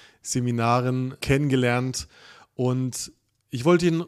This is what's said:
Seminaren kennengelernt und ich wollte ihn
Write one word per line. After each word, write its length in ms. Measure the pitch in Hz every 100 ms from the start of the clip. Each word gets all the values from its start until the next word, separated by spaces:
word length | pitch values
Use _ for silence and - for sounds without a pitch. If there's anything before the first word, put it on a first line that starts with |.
| - _
Seminaren 960 | - 127 120 117 117 123 127 127 127 -
kennengelernt 880 | - 139 147 131 123 120 131 123 - - - - -
und 580 | - 127 127 127 - - - _ _ _
ich 140 | 123
wollte 220 | 143 175 175
ihn 180 | 165